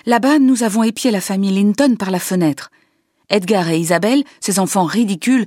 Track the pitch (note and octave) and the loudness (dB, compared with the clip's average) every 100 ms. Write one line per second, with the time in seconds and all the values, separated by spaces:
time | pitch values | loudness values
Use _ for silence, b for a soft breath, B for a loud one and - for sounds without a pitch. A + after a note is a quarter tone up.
0 | - A#3+ C4 D4+ C4 A#3+ A3+ G#3+ A3+ A3+ | -2 0 2 4 4 2 0 0 0 0
1 | C4 G3+ - F#3+ G3 F#3+ G3+ G#3 C#4+ A3+ | -2 -2 -2 -2 0 2 2 2 2 0
2 | F#3+ F#3 - F3+ D#3+ C#3 - _ _ _ | -2 -4 -2 0 0 -2 -10 _ _ _
3 | _ _ - G#3 F3+ G3+ E3 E3 E3 E3+ | _ _ -4 -2 0 0 0 -2 0 0
4 | G#3 C#4 C4+ B - F#3+ F3+ G3 E3 G3+ | 2 0 -2 B -4 -2 0 0 0 0
5 | A3 F#3 A#3 C4 | -2 -2 -2 -2